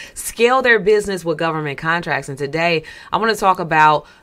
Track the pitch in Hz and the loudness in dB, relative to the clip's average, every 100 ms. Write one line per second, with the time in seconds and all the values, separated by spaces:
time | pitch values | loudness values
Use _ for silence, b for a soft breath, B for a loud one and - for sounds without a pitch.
0 | B - - - 233 262 247 226 185 214 | B -14 -10 0 2 2 4 2 4 2
1 | 202 190 165 160 165 156 151 139 160 170 | 0 -4 -4 -4 -2 -4 -6 -6 -4 -4
2 | 165 139 139 135 143 156 170 165 B B | -2 -6 -6 -8 -6 -2 0 -2 B B
3 | B - 220 208 196 185 165 156 156 151 | B -2 0 0 0 0 0 4 4 4
4 | b b | b b